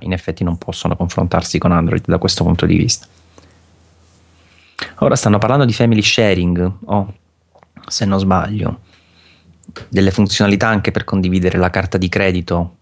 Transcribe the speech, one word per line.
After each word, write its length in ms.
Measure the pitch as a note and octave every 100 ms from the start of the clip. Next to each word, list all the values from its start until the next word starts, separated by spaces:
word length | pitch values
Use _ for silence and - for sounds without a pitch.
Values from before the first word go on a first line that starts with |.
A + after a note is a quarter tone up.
in 100 | -
effetti 320 | F2+ - E2
non 140 | F2 E2+
possono 360 | - - -
confrontarsi 640 | - F2 - F2+ E2+ - E2+
con 140 | F2
Android 320 | E2+ E2 F2+ -
da 120 | E2+
questo 260 | - -
punto 200 | E2 E2+
di 120 | F2 F2
vista. 300 | - - - _ _ - - _ _ _ _ _ _ _ _ _ _ _ _ - - -
Ora 180 | C#3 C3
stanno 220 | G#2+ G#2
parlando 260 | A2 C#3
di 80 | B2
family 300 | A2 A#2 A2
sharing, 720 | - - A2 F2+ F2 F2 F2+ F#2
oh, 300 | - G2+ G2 - _ _ _ _ _ - -
se 160 | -
non 160 | G2+ G2
sbaglio, 600 | F#2+ F#2 G2 G#2+ E2+ - - _ _ _ _ _ _ _ - - -
delle 240 | G2 G2
funzionalità 560 | F#2+ G2+ - G#2 G2+ A2+
anche 240 | G#2+ G2
per 100 | -
condividere 560 | - G2 F#2 F#2 F2+ F2+
la 120 | F2+
carta 280 | F#2+ F#2 F#2
di 100 | F2+
credito 680 | G2+ F#2+ F2+ E2+ E2+ F2+ -